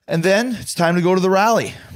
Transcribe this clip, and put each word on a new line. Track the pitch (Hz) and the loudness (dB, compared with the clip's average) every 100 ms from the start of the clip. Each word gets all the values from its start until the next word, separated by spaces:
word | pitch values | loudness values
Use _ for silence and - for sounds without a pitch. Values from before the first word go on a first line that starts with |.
| - | -6
And | 165 | -2
then | 170 196 247 220 | 2 0 0 -6
it's | 120 | -8
time | - 170 175 | -2 0 2
to | |
go | 170 | 2
to | 185 | 2
the | 185 | 2
rally. | 190 214 220 113 - - | 2 2 0 -2 -10 -18